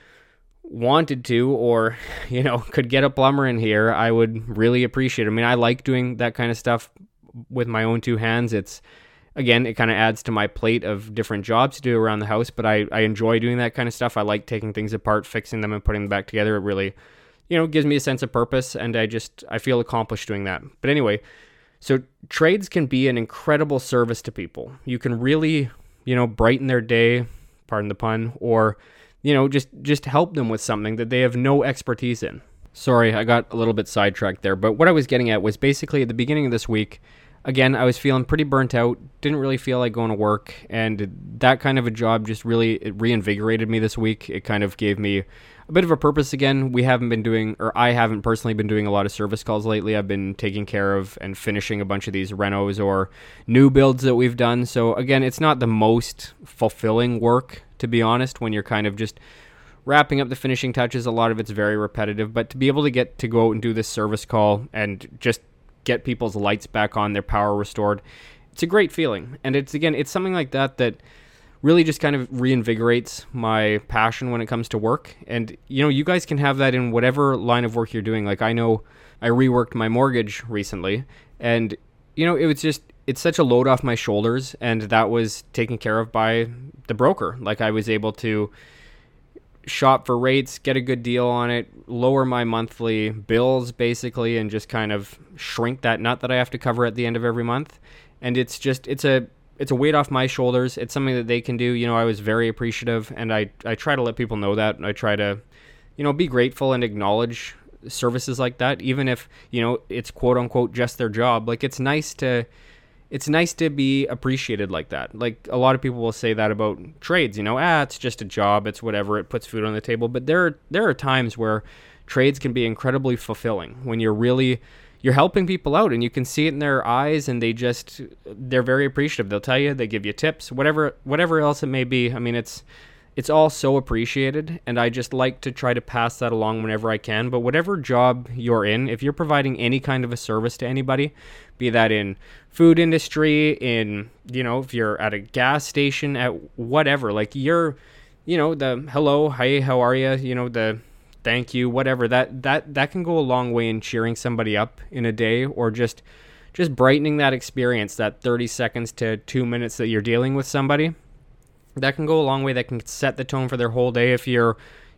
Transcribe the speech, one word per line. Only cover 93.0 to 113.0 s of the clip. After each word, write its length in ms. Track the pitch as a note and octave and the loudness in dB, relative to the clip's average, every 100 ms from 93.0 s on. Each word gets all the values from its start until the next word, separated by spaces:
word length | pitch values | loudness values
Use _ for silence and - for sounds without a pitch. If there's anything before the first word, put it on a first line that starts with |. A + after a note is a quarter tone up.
| G#2+ | -2
bills, 600 | G#2+ G2+ A2+ B2+ C3 A#2+ | -4 0 2 4 2 -2
basically, 640 | - A#2+ A#2+ B2 B2+ A#2 A#2 | -2 -2 -2 -6 -4 -2 -2
and 140 | G#2+ | -2
just 180 | G#2+ - | -6 -6
kind 220 | A#2 G#2+ | -4 -2
of 260 | G#2 G2 - - D#3+ | -4 -6 -18 -20 -16
shrink 460 | - - A#2 C3 | -10 -4 -2 -2
that 180 | A#2 A2+ | -2 0
nut 180 | A2+ B2 | 0 -2
that 120 | B2+ | -2
I 40 | B2+ | -2
have 140 | B2 | -2
to 80 | B2 | -4
cover 260 | C3 A#2 | -2 0
at 120 | A#2+ A2 | 0 0
the 100 | A#2 | -2
end 100 | A#2 | -2
of 80 | |
every 200 | A#2+ A#2 | -2 -2
month. 340 | A#2 B2 D3+ - - - - - | -2 -2 -4 -14 -20 -20 -20 -10
And 160 | B2 B2 | -4 -2
it's 220 | B2+ - | -2 -4
just, 300 | - C3 - | -4 -4 -4
it's 160 | C#3 | -2
a, 220 | D3 C3 A2+ _ _ - | 2 2 0 _ _ -8
it's 120 | C#3 | -2
a 60 | B2+ | 2
weight 180 | D3 | 2
off 160 | D3+ C#3+ | 2 2
my 160 | C3+ C3 | 0 -2
shoulders. 500 | - B2 B2 B2+ - | 0 0 2 0 -4
It's 160 | A#2 | -6
something 220 | C#3+ C3+ | -4 -2
that 140 | B2+ A#2 | -2 0
they 120 | A#2+ | -2
can 160 | A#2 A#2+ | -2 -2
do. 160 | B2 | 0
You 140 | B2 A#2+ | 0 0
know, 100 | A#2 | 2
I 80 | |
was 140 | A#2 G#2 | 0 0
very 300 | G#2 A2 A2+ | 0 0 0
appreciative, 640 | A2 A#2 - A#2+ A#2 G#2+ - | -2 -6 -4 -4 -4 -4 -8
and 160 | A2+ | -4
I, 180 | A2 G#2 - | -2 -2 -6
I 120 | A2+ A2 | -8 -6
try 180 | D#3 | -2
to 80 | C#3+ | -2
let 140 | A#2 A2+ | -2 -2
people 200 | A2+ G#2+ | -4 -2
know 200 | G2+ G#2 | -2 0
that. 260 | G#2+ - | 0 -2
I 100 | F2+ | -6
try 220 | G2+ A2 | -4 -2
to, 240 | G#2 G2+ G2+ - - - - - - | 0 -2 -4 -10 -20 -20 -20 -20 -6
you 60 | |
know, 100 | D3 | -2
be 140 | C#3+ E3+ | 0 0
grateful 460 | B2 B2+ - C3+ | 2 2 2 0
and 100 | B2+ | 0
acknowledge 720 | A#2+ G#2 G2+ G#2+ A#2+ A#2 - - - - A2 | -2 -2 0 0 0 -6 -14 -18 -20 -20 -14
services 500 | - B2 B2 - B2+ | -4 -2 -2 -4 -4
like 200 | B2+ B2 | -4 -2
that, 220 | B2 C#3 | -2 -2
even 280 | A#2+ C3 C3 | -4 -2 -2
if, 200 | A#2+ - - - | -2 -6 -20 -8
you 100 | B2 | -2
know, 200 | A#2 B2 - | 0 -2 -4
it's 220 | A#2 A#2 | -8 -8
quote 260 | - B2 B2 | -2 0 2
unquote 360 | B2 B2 A#2+ | 0 0 -2
just 260 | A#2+ B2 - | -2 -4 -2
their 100 | A#2 | -4
job. 400 | G#2+ B2 A2+ A2 | 0 2 2 -2
Like, 160 | A#2 | -4
it's 160 | C3+ - | -4 -4
nice 340 | C3 D3+ D3+ | -2 -2 -4
to, 300 | - C3 A#2+ A#2 - - - _ _ | -6 -2 -2 -4 -12 -20 -20 _ _